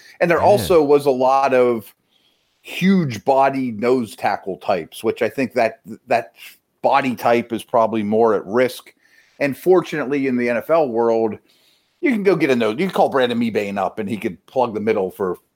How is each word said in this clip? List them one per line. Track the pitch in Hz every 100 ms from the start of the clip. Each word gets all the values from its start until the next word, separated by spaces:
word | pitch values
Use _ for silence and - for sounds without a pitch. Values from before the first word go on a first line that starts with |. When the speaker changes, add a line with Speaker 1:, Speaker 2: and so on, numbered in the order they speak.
| - -
Speaker 1:
And | 175
there | 160
Speaker 2:
Yeah. |
Speaker 1:
also | 170 208 113 170
was | 143 147 139
a |
lot | 127 131 135 135
of | 127 123 117 - _ _ _ _ _ _ _
huge | - - 185 190 151 107
body | - 135 139 135 131
nose | 107 120 131 113 -
tackle | 117 98 98 87
types, | - 95 80 -
which | 110 107
I | 113
think | - 127
that, | 123 113 - 95 107 _
that | 120 - _ - - _ _
body | 123 131 135 117
type | 123 120 117
is | 113
probably | - 117 113 110
more | 104 110 117 98
at | -
risk. | 113 123 - - _ _ _ _ _
And | 143 131
fortunately | 175 185 170 156 127 143 135
in | 123
the | 120
N | 117
F | -
L | 165 143
world, | 113 117 113 113 104 _ _ _ _ _ _
you | -
can | 226
go | 196 165
get | 156
a | 123
nose. | 107 113
You | 190
can |
call | 190 160
Brandon | 135 123 117
Mebane | 117 107 101 98
up | 92 -
and | 104
he | 107
could | 107 85 _
plug | 131 120
the | 104
middle | 107 107 92
for | - 95 87 _